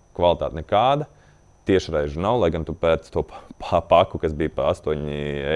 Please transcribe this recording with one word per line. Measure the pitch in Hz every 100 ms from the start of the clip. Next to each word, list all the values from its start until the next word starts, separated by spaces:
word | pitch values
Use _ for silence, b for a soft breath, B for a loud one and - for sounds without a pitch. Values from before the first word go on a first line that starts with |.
| _ -
kvalitāte | 87 80 69 78
nekāda. | 76 104 127 143 147 b b b b _ -
Tiešraižu | 92 - 78 73 76
nav, | 98 123
lai | 85
gan | 82
tu | 78
pēc | 78 82 82 -
to | 85
pa, | 78 - - -
pa, | - 87
paku, | - 85 95 -
kas | 82
bija | 76 78
pa | - 69
astoņi | 90 - 76 73 73 73 71 69